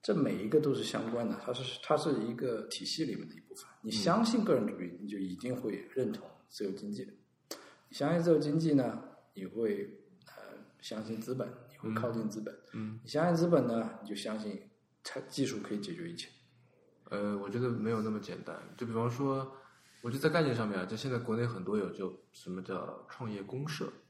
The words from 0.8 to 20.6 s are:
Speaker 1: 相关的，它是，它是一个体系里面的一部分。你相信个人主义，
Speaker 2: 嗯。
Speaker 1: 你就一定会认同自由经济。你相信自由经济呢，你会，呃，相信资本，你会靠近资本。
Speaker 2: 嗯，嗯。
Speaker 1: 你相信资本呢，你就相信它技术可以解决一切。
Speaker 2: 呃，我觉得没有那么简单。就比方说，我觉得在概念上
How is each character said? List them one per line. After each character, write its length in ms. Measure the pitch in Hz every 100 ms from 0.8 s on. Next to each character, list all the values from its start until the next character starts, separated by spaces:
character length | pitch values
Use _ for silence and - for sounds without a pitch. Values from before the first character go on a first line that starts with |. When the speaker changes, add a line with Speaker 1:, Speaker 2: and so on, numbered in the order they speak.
Speaker 1:
相 300 | 104 110 113
关 160 | 117 110
的， 100 | -
它 80 | -
是， 280 | 127 127 -
它 140 | - 151
是 260 | 170 127
一 100 | 110 113
个 260 | 131 113 113
体 180 | - -
系 180 | -
里 120 | 151 92
面 120 | 78
的 80 | -
一 40 |
部 120 | - -
分。 100 | - -
你 100 | 110
相 320 | 110 165 196
信 220 | 233 240 196
个 80 |
人 120 | 135 101
主 160 | -
义， 40 | 90
Speaker 2:
嗯。 140 | -
Speaker 1:
你 80 | 104
就 80 | 104
一 180 | 95 90
定 180 | 120
会 320 | 123 117 101 -
认 160 | - 117
同 120 | - - - _
自 160 | -
由 80 | 101
经 220 | 95 104
济。 120 | 104 - - _ _ _ - - - _
你 80 | -
相 160 | 143
信 80 | 170
自 100 | 170
由 80 | 151
经 180 | 147 156
济 160 | 160 139
呢， 280 | 117 113 - - _
你 120 | - 95
会， 540 | 107 110 98 101 - - - -
呃， 300 | - 101 104 104 _
相 240 | - 107
信 160 | 110 113
资 160 | - 131
本， 140 | - - -
你 80 | -
会 140 | 110
靠 180 | 110 120
近 180 | 113 110
资 100 | 107
本。 140 | 107 - -
Speaker 2:
嗯， 220 | 113 107
嗯。 60 | 113
Speaker 1:
你 60 | -
相 180 | 147 175
信 80 | 165
资 100 | 170
本 180 | 160 120
呢， 320 | 113 - -
你 60 | -
就 80 | 104
相 240 | 113 110
信 300 | 107 98 - _ _ _
它 160 | - 135
技 240 | - - 123
术 120 | 107
可 140 | - 104
以 40 |
解 140 | -
决 160 | 85 85
一 60 | 85
切。 140 | - - _ _ _ _ _ _ -
Speaker 2:
呃， 280 | 101 104 101
我 100 | 98
觉 120 | 117
得 100 | 123
没 220 | 113 110
有 100 | 113
那 80 | 110
么 100 | 107
简 160 | - 90
单。 160 | - 82 - -
就 100 | 117
比 60 |
方 160 | 113 120
说， 440 | 120 139 135 135 - - - - -
我 80 | 120
觉 80 | 135
得 40 |
在 60 | 156
概 140 | 165
念 140 | 151
上 120 | 117